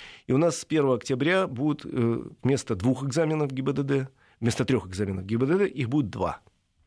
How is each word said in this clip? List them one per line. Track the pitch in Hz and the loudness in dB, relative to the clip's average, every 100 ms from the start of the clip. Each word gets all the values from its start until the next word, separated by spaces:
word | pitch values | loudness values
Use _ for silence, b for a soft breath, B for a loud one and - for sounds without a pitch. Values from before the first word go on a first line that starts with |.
| B B - | B B -2
И | |
у | 131 | 2
нас | 170 143 | 2 0
с | - | 0
первого | 156 139 120 | 2 4 2
октября | - 127 143 190 185 | 0 0 2 2 0
будет, | 123 151 147 - | -2 -2 -2 -4
э, | 127 117 117 - - | 0 0 0 -4 -4
вместо | 127 135 - 101 | 0 0 0 0
двух | 117 131 | 0 0
экзаменов | 139 135 160 156 147 | 0 0 0 0 -2
Г | 131 | -2
Б | 135 | -2
Д | 143 | -2
Д, | 139 139 131 b b b | 0 -2 -2 b b b
вместо | 117 113 113 | -2 0 2
трех | 123 95 | 0 0
экзаменов | 92 98 95 95 | -4 -2 -4 -4
Г | 113 | 0
Б | 135 | 2
Д | 185 | 2
Д, | 202 | 0
их | - 113 | -2 -2
будет | 147 110 | 0 0
два. | - 87 - _ _ _ _ | -2 -4 -4 _ _ _ _